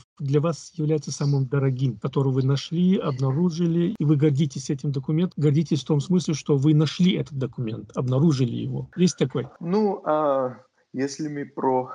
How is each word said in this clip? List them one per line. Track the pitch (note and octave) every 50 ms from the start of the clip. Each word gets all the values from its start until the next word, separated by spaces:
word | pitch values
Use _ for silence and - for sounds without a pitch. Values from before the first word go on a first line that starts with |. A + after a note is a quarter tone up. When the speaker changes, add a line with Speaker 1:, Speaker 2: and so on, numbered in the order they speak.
| - _ _ -
Speaker 1:
для | D3 C3+ C#3 D3
вас | C#3+ E3+ D3+ - - - -
является | - D3+ D3+ D#3 D3+ - -
самым | C3+ - D3+ C#3+ C#3+ C3+ C3+
дорогим, | B2 C#3 C#3 C3+ C3+ B2+ B2 C#3 B2+ G#2+ -
который | - C#3+ - D3 C3 C3+
вы | B2+ C3+
нашли, | C3 C3+ C#3 C3+ - - E3 E3+ F3+ F#3 F#3+
обнаружили, | - - E3 C3+ B2 C3+ C3 C3 D#3 F3+ F3+ D#3 E3 F3 E3 E3 F3 E3+ F3+ A3
и | - D3+
вы | D3 D#3
гордитесь | C#3 D#3 D#3 C3+ C3+ E3+ C#3+ - C#3+ - -
этим | D3+ C#3 - D3
документом? | C3 C#3 C3 - D#3 D#3+ F#3 F3 -
Гордитесь | - C#3+ D3+ C#3 D#3+ D#3+ - E3+ C#3+
в | -
том | - D#3 C#3+
смысле, | C#3 - F3+ F#3 - - D#3
что | - - - D3
вы | C3+ C3+ D#3 D3+
нашли | D3+ D#3 C#3+ - - F3 F#3
этот | - D#3 C3+ - D3+ C3+
документ, | B2+ A#2 - - B2 G#2+ A2 G#2+ G#2 - -
обнаружили | - C3+ B2+ B2+ C3 D#3+ E3+ C#3 B2+ C3 A#2 A#2+
его. | A#2 A#2 C3 B2+ C3+ C3 - -
Есть | E3+ F3+ F3+ - -
такой? | D3 C3 - C3+ A#2 - - -
Speaker 2:
Ну, | E3+ E3+ F#3 G#3+ G#3+ G3+ F#3 - -
а, | D#3 D3+ D3+ D#3 C#3+ C3+ C3+ C3 B2+ A#2+ - - _ _ _ _ _
если | - B2+ C3+ C#3 C#3 - D#3 D3
мы | D3 C#3+ C#3
про | C3+ - - - C3 C3 B2+ B2+ C3